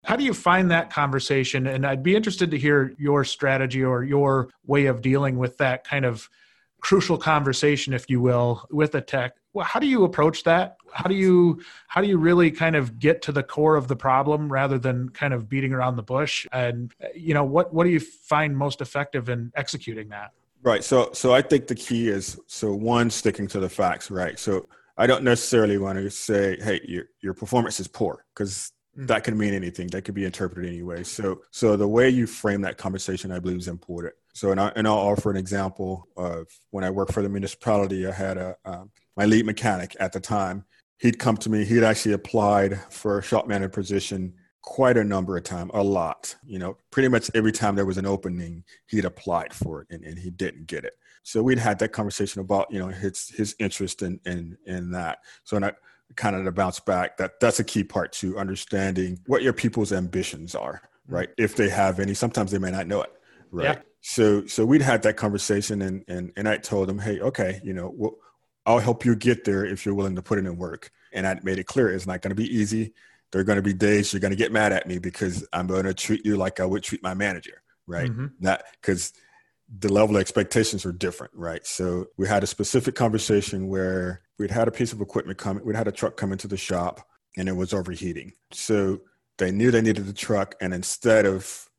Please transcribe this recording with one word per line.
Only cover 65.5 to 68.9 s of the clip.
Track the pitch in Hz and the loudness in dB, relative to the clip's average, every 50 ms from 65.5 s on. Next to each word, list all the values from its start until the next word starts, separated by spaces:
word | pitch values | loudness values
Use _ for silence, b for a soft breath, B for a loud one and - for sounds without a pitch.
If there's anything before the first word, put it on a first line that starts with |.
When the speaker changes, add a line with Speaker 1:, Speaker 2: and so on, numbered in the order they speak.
| 104 101 104 - 107 101 95 | 0 0 0 -2 -4 -4 -4
Speaker 2:
and, | 92 92 98 - | -4 -6 -8 -10
and, | - 90 90 90 90 _ | -10 -8 -8 -8 -8 _
and | 98 104 107 | -4 -2 -2
I | 107 | -2
told | 107 - - 110 101 95 95 | -2 -4 -4 -2 -2 -2 -2
him, | 95 | -4
"Hey, | 104 101 110 101 - | -6 -4 -6 -4 -2
okay, | 101 131 - - 101 92 98 98 - | -4 -4 -2 -2 -4 -4 -4 -6 -8
you | 98 95 | -10 -8
know, | 90 87 92 - | -8 -8 -10 -8
we'll, | - 107 - - b b b b b b b _ _ _ | -6 -6 -6 -6 b b b b b b b _ _ _
I'll | 107 113 120 | 2 4 4
help | 107 120 | 4 0